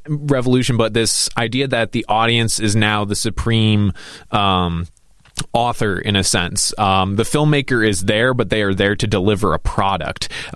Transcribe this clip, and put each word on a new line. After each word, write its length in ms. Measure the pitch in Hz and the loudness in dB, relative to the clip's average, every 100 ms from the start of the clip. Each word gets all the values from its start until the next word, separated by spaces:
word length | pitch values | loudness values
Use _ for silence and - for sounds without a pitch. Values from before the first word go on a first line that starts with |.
| - | -6
revolution, 720 | 147 147 135 123 127 123 120 | -6 0 0 2 2 2 0
but 180 | 113 | 0
this 340 | 107 110 - - - | 2 0 0 -2 -2
idea 300 | 117 123 135 | -2 -2 -2
that 240 | 123 113 | 0 -2
the 140 | 120 - | -2 0
audience 520 | 107 117 117 113 - | 0 2 2 2 0
is 160 | 107 107 | 0 2
now 280 | 107 107 | 2 0
the 120 | 101 104 | -2 -2
supreme, 760 | 117 - 120 113 110 107 104 - - - - | -4 -2 0 2 4 4 2 -2 -10 -20 -6
um, 560 | 107 101 92 90 85 85 - _ _ - - - | -2 0 2 0 -2 -6 -12 _ _ -16 -10 -4
author 460 | 120 120 117 110 90 | -2 -2 0 -2 -2
in 160 | - | 0
a 80 | 101 | 0
sense. 500 | 90 104 87 101 - - | 0 0 -2 -2 -4 0
Um, 380 | 101 95 95 101 | 2 2 2 0
the 80 | |
filmmaker 600 | 110 151 151 147 131 123 110 | 0 2 2 2 0 2 2
is 180 | 101 | 0
there, 300 | 101 107 123 | 0 2 2
but 160 | 127 104 | 0 0
they 120 | 110 | 0
are 100 | 104 | 0
there 220 | 95 98 | 2 2
to 120 | 104 110 | 2 0
deliver 440 | 101 92 101 98 | 2 2 2 2
a 60 | 80 | 0
product. 680 | - - 98 95 73 - - - - | -2 0 0 0 -4 -6 -8 -10 -6